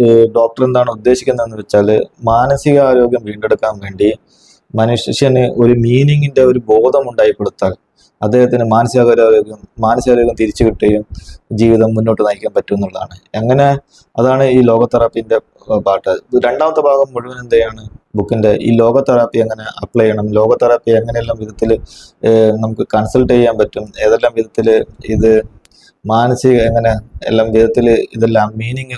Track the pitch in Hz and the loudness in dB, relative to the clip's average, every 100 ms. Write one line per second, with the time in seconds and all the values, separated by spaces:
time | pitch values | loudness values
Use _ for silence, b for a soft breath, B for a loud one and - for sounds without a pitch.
0 | 117 113 113 113 117 - 127 123 123 110 | 4 4 4 2 -2 0 -2 0 -2 -2
1 | 117 127 135 123 117 110 101 104 104 107 | 0 0 0 -4 -6 -10 -2 0 2 0
2 | - _ 113 117 131 139 151 143 135 127 | -2 _ -2 0 0 -2 2 2 4 2
3 | 120 120 107 107 110 107 110 104 98 95 | 2 0 -6 -6 -2 -2 -4 -8 -10 -2
4 | 104 110 _ b b b _ 110 113 117 | -2 -2 _ b b b _ -2 0 -2
5 | - 117 139 127 120 - 120 120 117 127 | -4 -2 0 2 0 2 2 2 2 2
6 | 147 147 143 131 127 127 110 110 123 139 | 2 0 0 2 2 2 2 2 2 0
7 | 131 113 107 104 101 - 95 92 _ _ | -2 0 0 0 -6 -4 -6 -6 _ _
8 | b - 107 123 123 123 117 110 117 123 | b -8 0 2 2 0 0 0 0 2
9 | 120 117 113 110 104 107 - - 110 120 | 2 4 4 4 0 -8 -20 -4 -2 0
10 | 127 120 117 110 110 - 113 107 104 107 | 0 2 0 -2 -4 0 -2 0 0 0
11 | - - B B - 107 113 113 113 110 | -4 -16 B B -8 0 2 4 2 0
12 | 110 110 104 101 107 101 - 101 98 92 | -2 -2 -2 -4 -6 -4 -4 -4 -6 -8
13 | 95 95 _ 104 113 135 143 143 - b | -14 -16 _ -6 -2 2 2 0 -6 b
14 | b - 127 131 135 127 120 113 117 120 | b -2 0 2 2 4 4 2 2 0
15 | 117 117 110 113 - _ - 107 98 98 | 0 -2 -2 -4 -4 _ -6 -2 0 -2
16 | 95 90 - 123 120 135 156 156 147 139 | -2 -6 -2 -2 0 0 -2 0 2 2
17 | 135 123 123 127 123 117 110 110 107 - | 0 -4 -12 -14 -2 -2 -2 -6 -18 -20
18 | _ 107 95 113 107 104 113 117 113 131 | _ -6 -4 0 0 0 0 2 2 2
19 | 135 123 117 117 110 110 110 - - 117 | 0 0 0 -2 -4 -6 -12 -14 -6 0
20 | 110 107 107 107 110 120 120 120 - 113 | 0 0 -2 0 2 2 2 0 2 0
21 | 113 117 117 113 107 - 113 113 - B | 0 -6 -6 -8 -10 -6 -2 -2 -6 B
22 | B B 110 113 110 107 110 110 113 117 | B B 0 2 2 0 -4 -6 -4 -4
23 | 110 131 127 123 120 110 107 - 107 - | -2 0 2 2 2 0 -4 -6 -12 -4
24 | 107 113 120 113 110 - 113 110 - - | 0 0 0 -2 -6 -2 2 2 0 -10
25 | - 110 110 110 - - _ b b b | -6 0 2 2 0 -12 _ b b b
26 | 101 113 120 127 131 123 117 117 113 110 | -4 -2 0 0 2 2 2 0 -2 -4
27 | - - - 113 113 110 113 123 120 113 | -8 -12 -4 -2 0 2 2 2 2 0
28 | - 117 113 113 107 110 117 127 131 | -2 -4 -2 0 -2 -4 -8 -8 -10